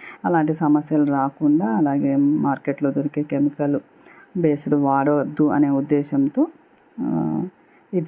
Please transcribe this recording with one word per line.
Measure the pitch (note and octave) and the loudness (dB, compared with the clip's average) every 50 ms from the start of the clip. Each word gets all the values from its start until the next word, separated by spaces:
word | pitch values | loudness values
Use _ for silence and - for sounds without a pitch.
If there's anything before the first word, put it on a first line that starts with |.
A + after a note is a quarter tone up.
| - - - - - | -20 -20 -18 -8 -4
అలాంటి | F#3 F3 E3 D3+ D#3 D#3 | 0 2 2 2 0 0
సమస్యలు | D#3+ E3 D3 D3 D3+ D3 - D#3 D3+ D3 | 0 2 2 2 2 2 0 0 0 2
రాకుండా, | C#3+ C#3 C#3 C3 C#3 C#3 - D#3 D3 D3 D#3+ F#3+ | 2 0 0 -2 -2 -4 -2 0 2 2 2 2
అలాగే | A3 A3 G3+ D#3 C#3+ C#3 C#3+ C#3+ C#3 C#3 | 0 0 0 0 0 0 0 0 0 0
మార్కెట్లో | C#3 C#3+ C#3+ D3+ D#3 D3 C#3+ C3+ C3 - D3 C#3 - D3 C#3 | 2 2 2 2 2 0 -2 -2 -2 -4 -6 -4 -2 -2 -2
దొరికే | C3+ C#3+ C#3 C#3+ - D3 D3 | -2 -2 -4 -4 -4 -4 -4
కెమికల్ | D3+ D3 C#3 C#3+ D3 C#3+ - D3 C#3+ C#3+ - - _ _ _ _ - - - - _ _ | -4 -2 0 0 0 0 -2 -2 -2 -2 -2 -4 _ _ _ _ -20 -20 -20 -20 _ _
బేస్డ్ | F#3 E3 D#3 D3 C#3+ - D3+ D3 | 0 0 0 0 0 -2 -2 0
వాడవద్దు | C#3+ C#3 C#3 C3+ C#3 C3+ D3 D3 D3 C3+ D3 D3+ - D3+ | 0 2 2 2 2 2 2 2 0 0 -2 0 0 0
అనే | D3 - C#3+ D3 C#3+ | 2 2 2 2 2
ఉద్దేశంతో, | C#3 C3+ C#3 C#3+ D3 C#3+ C#3+ D3 D3+ C#3 C#3 C#3 - B3 D#4 E4 - - _ _ _ _ _ _ _ A#3 | 2 0 0 0 0 0 0 -2 -2 0 0 0 0 0 -2 -2 -4 -12 _ _ _ _ _ _ _ -8
ఆ, | - - - E3 E3 D#3 D#3 D#3+ E3+ F#3 - _ _ _ _ _ _ _ - | -6 -4 -2 -2 -2 -2 -2 -4 -6 -6 -10 _ _ _ _ _ _ _ -6
ఇది | F3+ D#3+ | -6 -6